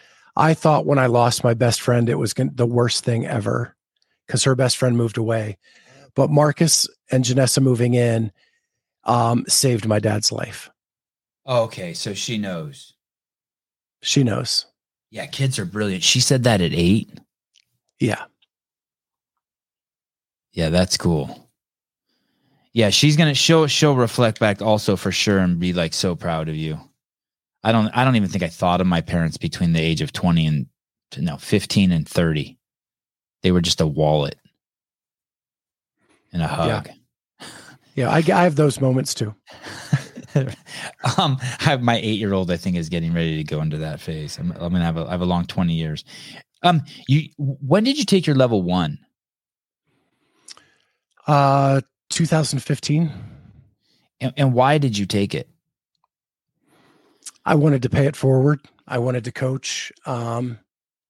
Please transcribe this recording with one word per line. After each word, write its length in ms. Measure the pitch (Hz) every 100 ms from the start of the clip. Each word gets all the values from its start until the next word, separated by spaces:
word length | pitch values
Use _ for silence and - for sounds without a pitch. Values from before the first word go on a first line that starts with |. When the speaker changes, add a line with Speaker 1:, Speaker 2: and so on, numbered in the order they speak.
| _ _ _ -
Speaker 1:
"I 160 | 156
thought 320 | 156 160 147 151
when 120 | 143
I 80 | 127
lost 380 | 120 120 -
my 100 | 120
best 260 | 113 120 -
friend, 280 | - 120 120
it 80 | -
was 180 | 110
gon-, 160 | - 139
the 120 | 123 117
worst 380 | 120 120 -
thing 220 | 127 117 -
ever 480 | 113 104 120 117 _ _ _ _ _ -
'cause 160 | 127
her 100 | 139
best 220 | 131 127 -
friend 200 | 127 120
moved 200 | 117 117
away. 400 | 113 113 107 101 _ _ _ - -
But 160 | - 139
Marcus 560 | 147 151 - 160 - - _ -
and 140 | 131
Janessa 380 | 123 131 123 135
moving 320 | 131 117 120
in, 380 | 123 120 113 107 - _ _ _ _ _ _
um, 400 | - 120 117 120 -
saved 380 | - 135 113 110
my 120 | 104
dad's 320 | 107 107 -
life." 400 | - - - - _ _ _ _ _ _ _ 135
Speaker 2:
Okay, 480 | 123 110 - 87
so 180 | 82 113
she 240 | 95 - 110
knows. 580 | 101 85 73 67 - _ _ _ _ _ _ _ _ _ _ _
Speaker 1:
She 200 | - 143
knows. 440 | 123 - - - - _ _ _ _
Speaker 2:
Yeah, 160 | 107 -
kids 320 | - 135 110
are 60 |
brilliant. 400 | 90 104 104 92
She 160 | - 127
said 240 | - 131
that 160 | 120 101
at 120 | 85
eight? 380 | 78 87 110 - - _ _ _ _ _ _ _ -
Speaker 1:
Yeah. 260 | 123 - - _ _ _ _ _ _ _ _ _ _ _ _ _ _ _ _ _ _ _ _ _ _
Speaker 2:
Yeah, 180 | 85 80
that's 260 | 87 92 -
cool. 540 | 87 78 65 - _ _ _ _ _ _ _ _ _ _ _ _ _
Yeah, 180 | 117 104
she's 260 | - 151 151
gonna, 180 | 156
she'll, 320 | 135 - 165 147
she'll 300 | - 151 131
reflect 420 | 113 - 113 -
back 240 | 107 98
also 320 | 107 107 - 95
for 140 | 98
sure 280 | - 107 98
and 200 | 90 85
be, 140 | 90
like, 200 | 87 82
so 220 | - 95
proud 340 | 82 87 80 80
of 60 |
you. 240 | 78 78 78 - _ _ _ _ _ _ _
I 80 | 110
don't, 160 | 113 107
I 160 | 120
don't 120 | 131 117
even 120 | 92
think 160 | 92
I 40 | 82
thought 320 | - 90 87
of 60 | 90
my 140 | 85
parents 360 | - 87 80 -
between 360 | 85 - 87
the 80 | 82
age 220 | 82 76
of 100 | 76
twenty 340 | - 87 85 78
and, 200 | 76 64 _ _ _ _ -
no, 180 | 82 69
fifteen 540 | - 104 - 104 95
and 180 | 82 73
thirty. 500 | - 82 76 69 - _ _ _ _ _ _ _ _
They 80 | 92
were 100 | 90
just 200 | 82 -
a 60 | 80
wallet 520 | 71 76 76 71 - _ _ _ _ _ _ _ _ _ _ _ _ _ _ _ _ _ _ _
and 100 | 87
a 20 |
Speaker 1:
Yeah. 100 | 78
Speaker 2:
hug. 360 | 82 80 76 - - _ _ _ - - - - - _ 135
Speaker 1:
Yeah, 140 | 123
I, 80 | 160
I 260 | 160 175
have 120 | 180 147
those 240 | 147 -
moments 340 | 131 131 -
too. 200 | - 98 - _ - - - - 139 - - -
Speaker 2:
<laughs> 100 | 143 127 - - - - - 127 -
Um, 200 | 160 131
I 240 | 127 -
have 180 | 165 135
my 140 | 120 117
eight-year-old, 560 | 110 107 104 95 90
I 40 | 85
think, 200 | 95 87
is 120 | 80
getting 240 | 87 82
ready 240 | 85 82 78
to 60 |
go 180 | 76 76
into 180 | 78 76
that 200 | 78 76
phase. 400 | - 78 73 -
I'm, 140 | 87
I'm 200 | - 85
gonna 120 | 90
have 120 | 82 82
a, 80 | -
I 40 |
have 120 | 90
a 40 | 90
long 180 | 87
twenty 300 | 82 98 87
years. 300 | 82 78 76 - - - - _ _
Um, 200 | 175 160 - - -
you, 220 | 147 - -
when 460 | 139 135 135 190
did 160 | 247 294
you 60 |
take 240 | 208 190 156
your 80 | 135
level 260 | 127 104
one? 360 | 87 90 76 73 _ _ _ _ _ _ _ _ _ _ _ _ _ _ - - _ _ _ _ _ _ -
Speaker 1:
Uh, 540 | 143 139 139 139 139 - _ -
two 160 | - 160
thousand 340 | 160 143 135
fifteen. 500 | - 147 - 151 160 107 - - - - - _ _ _ _ -
Speaker 2:
And, 120 | 131 -
and 180 | 135
why 240 | 120 135 151
did 180 | 135 101
you 80 |
take 300 | 95 104 101
it? 140 | 67 - _ _ _ _ _ _ _ _ _ _ _ _ _ _ _ _ _ - _
Speaker 1:
I 120 | - 156
wanted 260 | 156 135
to 80 | -
pay 160 | - 139
it 80 |
forward. 460 | - 135 131 143 147 - _ -
I 120 | 127
wanted 260 | 123 123
to 80 | 117
coach. 580 | - 131 135 - - - - -
Um, 540 | 120 117 117 123 113 _ _ _ _